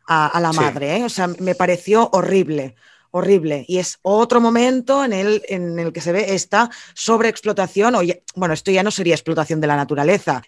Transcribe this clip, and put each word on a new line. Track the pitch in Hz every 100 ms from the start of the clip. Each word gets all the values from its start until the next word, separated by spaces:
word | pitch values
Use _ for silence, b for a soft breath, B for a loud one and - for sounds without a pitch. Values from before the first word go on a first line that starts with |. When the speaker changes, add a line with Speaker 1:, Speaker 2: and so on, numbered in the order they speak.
| -
Speaker 1:
a, | 156 151
a | 165
la | 170
Speaker 2:
Sí. | 160
Speaker 1:
madre, | 127 - 143 180
¿eh? | 240
O |
sea, | - 180
me | 170 185 175
pareció | 180 175 - 214 233
horrible. | 190 - 190 170 151 135 - b b b 175
Horrible. | 180 196 156 143 123
Y | 180
es | 175 -
otro | 185 208 233 240
momento | 233 233 247 262 247 277 269
en |
el, | 196 202 214 -
en | 190 175 170
el | 165
que | 160
se | 165
ve | 180 202 196
esta | - 202 240 B B - - 226
sobreexplotación, | 226 214 214 190 185 190 220 240
o |
ya, | 175 175 - -
bueno, | 180
esto | 156 -
ya | 190
no | 202
sería | 202 175 156
explotación | - 160 151 160
de | 151
la | 143
naturaleza, | 139 147 147 196 - 131